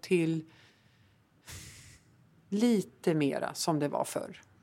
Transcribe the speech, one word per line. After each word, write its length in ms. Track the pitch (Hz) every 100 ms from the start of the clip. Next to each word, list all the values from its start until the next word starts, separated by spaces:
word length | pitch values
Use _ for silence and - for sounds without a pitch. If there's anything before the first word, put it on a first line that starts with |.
till 420 | - 180 165 165 156 - - _ _ _ _ _ _ _ - - - - - - _ _ _ _ _
lite 640 | 202 240 214 - - 185
mera 360 | 156 143 - -
som 260 | - - 151
det 80 | 143
var 160 | -
förr. 380 | - - - - - _